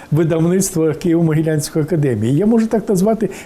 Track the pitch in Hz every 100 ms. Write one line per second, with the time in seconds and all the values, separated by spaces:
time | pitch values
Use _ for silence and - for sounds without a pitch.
0 | - 147 160 165 165 190 185 160 160 147
1 | 175 165 165 156 160 156 - 160 147 170
2 | 143 110 113 143 214 226 226 226 - 190
3 | 208 220 208 -